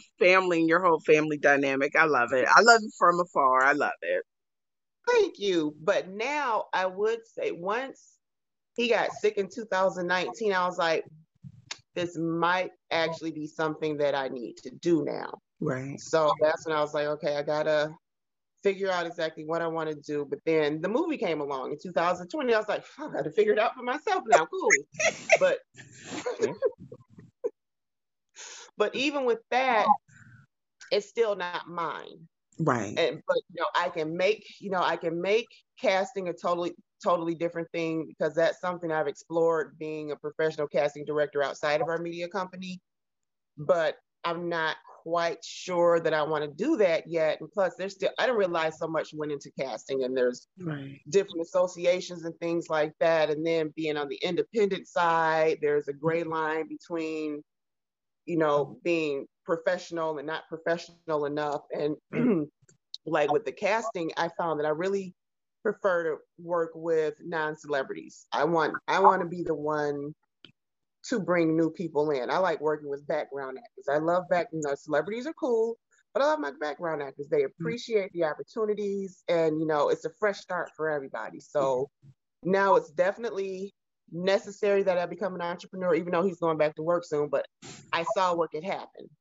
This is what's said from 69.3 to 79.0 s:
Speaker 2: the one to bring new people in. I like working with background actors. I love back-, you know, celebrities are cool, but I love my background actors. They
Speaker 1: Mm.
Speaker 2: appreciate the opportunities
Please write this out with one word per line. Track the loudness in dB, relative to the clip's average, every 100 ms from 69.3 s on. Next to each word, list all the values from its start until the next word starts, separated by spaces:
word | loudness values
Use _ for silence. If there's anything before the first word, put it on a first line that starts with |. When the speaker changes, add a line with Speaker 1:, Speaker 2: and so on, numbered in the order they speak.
| -4
Speaker 2:
the | -4 -2
one | -2 -2 -2 -2 -6 -12 _ _ -20 _ _ _ _ _ -4
to | -4
bring | 0 2 4 4
new | 2
people | 0 -4 -2 0
in. | 0 0
I | 0
like | 2 0
working | -2 -2 -4
with | -8 -4
background | -4 -4 -8 -10 -12
actors. | -16 -14 -2
I | 0
love | 2 0 2
back-, | 0 0
you | -4
know, | -4 -4
celebrities | -2 -2 0 -4 -6
are |
cool, | -4 0 0 0 -4 _ _ _
but | 0
I | 0
love | 0
my | -4 -6
background | -6 -4 -4 -4
actors. | -6 -10 -2
They | 0
Speaker 1:
Mm. | 0
Speaker 2:
appreciate | -2 -6 -6 -2 -2 -2
the | -2 -2
opportunities | -2 -8 -4 -2 -2 -2 -4